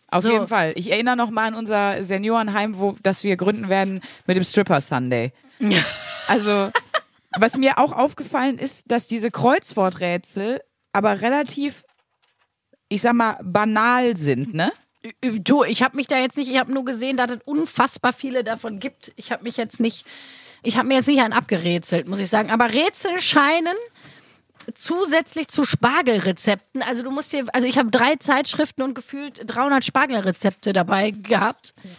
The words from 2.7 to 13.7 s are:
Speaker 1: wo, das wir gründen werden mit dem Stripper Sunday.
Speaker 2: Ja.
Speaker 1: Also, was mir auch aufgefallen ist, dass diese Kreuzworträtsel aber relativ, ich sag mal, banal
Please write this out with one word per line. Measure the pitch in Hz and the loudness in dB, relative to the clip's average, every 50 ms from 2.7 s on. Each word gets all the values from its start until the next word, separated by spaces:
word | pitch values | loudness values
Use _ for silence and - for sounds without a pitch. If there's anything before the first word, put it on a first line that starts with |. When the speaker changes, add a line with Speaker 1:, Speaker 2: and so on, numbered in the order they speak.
| 202 185 | -2 -2
Speaker 1:
wo, | 196 202 196 - | -2 -2 -2 0
das | - 190 190 - | 0 0 0 2
wir | - 202 185 | 0 0 0
gründen | 180 180 202 208 220 208 185 | 2 2 0 0 0 0 0
werden | 190 196 190 196 190 180 - - - - _ | 2 2 2 0 -2 -6 -10 -14 -18 -6 _
mit | - 185 190 | 0 0 2
dem | 180 | 0
Stripper | - - 208 196 - 170 139 | 2 2 2 4 4 2 2
Sunday. | - - 147 127 127 123 127 117 113 131 - _ _ _ _ - | 2 0 -2 -2 0 0 0 0 -2 -4 -6 _ _ _ _ -2
Speaker 2:
Ja. | - 208 190 170 143 - - - - - - - - | 0 2 2 2 2 0 -4 -8 -8 -8 -10 -6 0
Speaker 1:
Also, | - 196 233 202 208 208 202 196 190 - 466 - - - 587 - _ _ _ _ _ - 190 | 2 2 2 2 2 2 2 0 0 -2 -4 -4 -4 -6 -6 -6 _ _ _ _ _ 0 2
was | 214 240 - 269 | 2 2 4 2
mir | 262 269 - - | 2 2 4 4
auch | 269 269 | 2 2
aufgefallen | - - 262 294 - - 294 - - 262 254 277 247 - | 2 0 0 0 0 -6 -8 -4 -2 0 0 0 -2 -2
ist, | 269 269 - - - - | -4 -6 -6 -8 -4 -2
dass | 233 240 - | -2 -2 -2
diese | - 226 226 208 240 | -2 -4 -2 -2 -4
Kreuzworträtsel | - - - 247 285 381 - - - 214 190 185 180 - 185 175 175 180 - - - 196 196 226 262 - - _ _ _ _ _ - | -2 2 4 4 4 2 0 -2 0 0 0 0 0 -2 -2 -2 -2 -4 -6 -8 -6 -6 -4 -4 -6 -6 -8 _ _ _ _ _ 0
aber | 202 202 214 202 185 | 2 2 2 2 0
relativ, | 214 240 277 294 294 - - 285 277 285 - - - _ _ _ _ _ _ _ _ _ _ _ _ _ _ _ _ _ _ _ _ - | 0 0 0 0 0 -2 -4 -4 -6 -6 -6 -10 -16 _ _ _ _ _ _ _ _ _ _ _ _ _ _ _ _ _ _ _ _ -6
ich | 208 190 | -2 0
sag | - 233 | 2 4
mal, | 233 240 226 220 - - | 4 4 2 2 -2 -4
banal | - 180 175 208 214 220 | -4 0 0 2 2 2